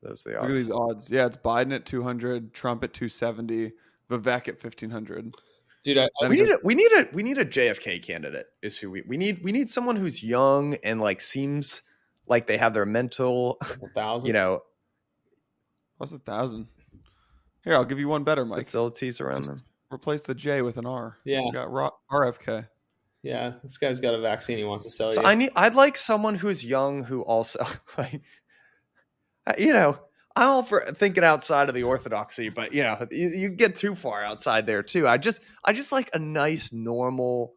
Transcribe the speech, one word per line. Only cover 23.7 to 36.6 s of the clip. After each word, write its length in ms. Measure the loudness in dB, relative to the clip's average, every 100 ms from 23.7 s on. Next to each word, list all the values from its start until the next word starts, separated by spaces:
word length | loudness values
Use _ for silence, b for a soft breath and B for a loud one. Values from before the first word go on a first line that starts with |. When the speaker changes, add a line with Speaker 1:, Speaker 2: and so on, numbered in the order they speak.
| -4
Speaker 3:
guy's 220 | -2 0
got 160 | 0
a 60 | 2
vaccine 360 | 0 -2 -4 -4
he 60 |
wants 220 | -4 -6
to 60 | -8
sell 200 | -4 0
Speaker 1:
So 100 | 4
Speaker 3:
you. 60 | 6
Speaker 1:
I 80 |
need, 160 | 6 4 4
I'd 180 | 4
like 220 | 8 6 4
someone 400 | 0 2 0 0
who's 280 | -2 -4
young 380 | -2 0 0 -2
who 200 | -4 -4
also, 440 | 0 0 0 -4 -6 -8
<laughs> 180 | -12 -8
like, 240 | -8 -8 -14 b b b b b b _ _ _ _ _ -2
uh, 80 | 2
you 140 | 4
know, 260 | 6 4 2 -8 _ _ 2
I'm 120 | 4
all 140 | 4
for 220 | 2 0 0
thinking 320 | 0 0 6
outside 440 | 6 6 4 2 2
of 60 |
the 80 | 0
orthodoxy, 680 | 0 -2 -2 -6 -6 -8 -8
but, 220 | -6 -4
you 120 | -2
know, 200 | 0 -2 -6
you, 180 | -4 -4
you 200 | -2 -4
get 260 | 2 2
too 220 | 2 -4 -4
far 260 | -6 -4
outside 440 | -6 -4 0 2 2
there 180 | 0
too. 240 | 0 2 4
I 100 | 4
just, 220 | 2 -4 b b
I 80 | 0
just 180 | 0 0
like 200 | -2 -2
a 60 | -4
nice, 520 | -4 0 0 0